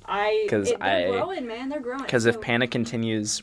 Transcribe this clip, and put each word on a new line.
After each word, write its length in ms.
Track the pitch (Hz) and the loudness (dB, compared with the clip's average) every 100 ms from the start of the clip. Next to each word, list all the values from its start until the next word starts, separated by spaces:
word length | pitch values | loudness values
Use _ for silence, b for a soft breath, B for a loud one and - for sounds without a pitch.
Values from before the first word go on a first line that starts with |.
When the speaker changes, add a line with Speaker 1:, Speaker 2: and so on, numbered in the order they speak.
| - | -4
Speaker 1:
I, 420 | 202 214 214 208 | -2 2 2 2
Speaker 2:
'Cause 220 | 107 95 | 2 2
Speaker 1:
it, 80 | - | 2
they're 260 | 95 95 90 | 2 2 2
Speaker 2:
I, 40 | |
Speaker 1:
growing, 360 | 95 - 370 240 | 0 -2 -4 -6
man. 220 | 226 269 | -6 -6
They're 100 | 294 | -6
growing. 240 | 240 262 | -6 -6
Speaker 2:
'cause 220 | 247 123 117 | 0 2 4
if 100 | 117 | 2
Speaker 1:
So 60 | |
Speaker 2:
Panic 300 | - 120 123 | 0 0 2
continues 680 | 127 113 117 113 110 107 - | 0 -2 -2 0 0 0 -4